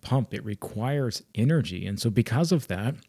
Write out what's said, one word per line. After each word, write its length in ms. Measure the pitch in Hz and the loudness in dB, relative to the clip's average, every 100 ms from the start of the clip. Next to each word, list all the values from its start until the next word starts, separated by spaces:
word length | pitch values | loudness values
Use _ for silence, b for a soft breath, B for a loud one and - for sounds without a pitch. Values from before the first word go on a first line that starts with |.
pump. 300 | - 135 117 | -2 0 0
It 140 | - 107 | -6 -8
requires 800 | 104 - 104 120 143 127 - - | -8 -8 -4 -2 -2 -2 -4 -8
energy. 540 | - 123 165 - 90 95 | 0 2 2 0 -4 -6
And 120 | 101 | -2
so 120 | 113 | 0
because 400 | 104 - 117 165 | 2 4 4 4
of 160 | 170 - | 2 2
that, 260 | 92 110 156 | -2 -2 -4